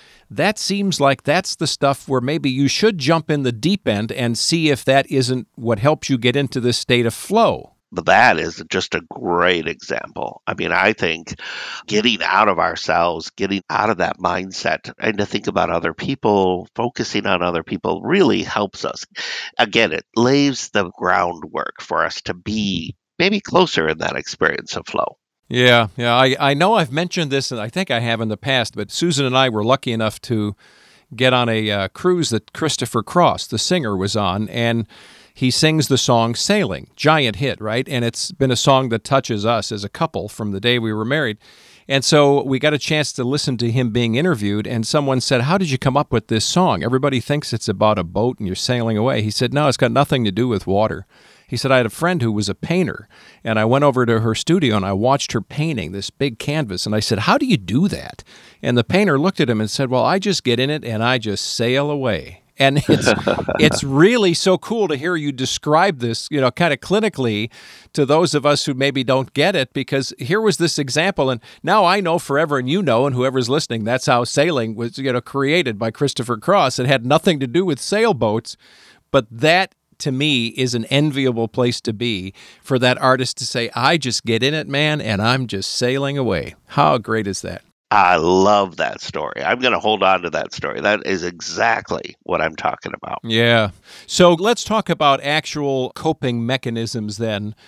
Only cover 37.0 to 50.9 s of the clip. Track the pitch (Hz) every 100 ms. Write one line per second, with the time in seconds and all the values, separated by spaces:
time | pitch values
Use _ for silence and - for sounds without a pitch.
37 | 143 156 127 92 139 - 107 117 135 127
38 | 117 - - - 135 120 - 135 131 110
39 | - 139 - 107 107 117 - 107 101 -
40 | 160 98 101 - 107 95 120 123 113 107
41 | 110 151 127 107 _ - - - - 135
42 | - 151 143 143 139 131 147 147 - 156
43 | 143 - 123 147 - 117 117 120 123 113
44 | 117 113 180 131 101 104 107 117 113 151
45 | 143 131 - 127 131 196 175 131 139 135
46 | 147 120 - 110 - 175 180 98 98 131
47 | 143 131 - 147 - 113 - 98 107 101
48 | 85 95 120 - 101 92 - 123 113 107
49 | 123 127 107 - 123 139 147 - 123 120
50 | 143 139 110 95 123 101 - 98 110